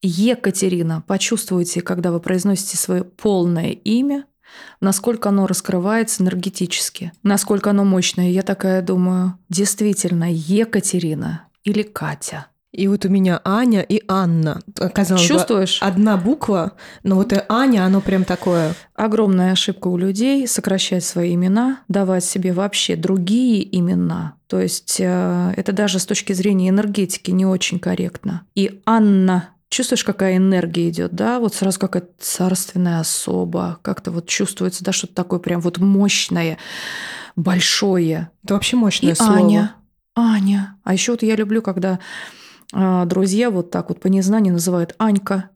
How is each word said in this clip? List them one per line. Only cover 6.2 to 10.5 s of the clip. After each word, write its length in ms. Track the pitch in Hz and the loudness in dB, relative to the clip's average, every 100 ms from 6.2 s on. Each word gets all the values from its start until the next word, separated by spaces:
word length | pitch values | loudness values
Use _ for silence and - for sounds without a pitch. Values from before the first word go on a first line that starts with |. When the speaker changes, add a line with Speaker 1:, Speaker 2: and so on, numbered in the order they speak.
Speaker 1:
энергетически, 880 | 185 180 180 - 175 - - - 175 - | 0 0 -6 -4 -4 -4 -6 -8 -12 -6
насколько 480 | 202 196 - 202 202 | -2 0 0 0 2
оно 120 | 202 | 2
мощное. 460 | 202 185 180 - 180 | 4 2 0 0 0
Я 140 | 180 | 0
такая 380 | 190 190 190 185 | -2 -2 0 0
думаю: 560 | 180 185 180 185 185 180 _ | 0 0 2 2 -2 -4 _
«Действительно, 840 | 175 202 - 214 196 175 175 170 | -2 -2 0 0 0 0 0 0
Екатерина 1120 | 165 156 | -2 0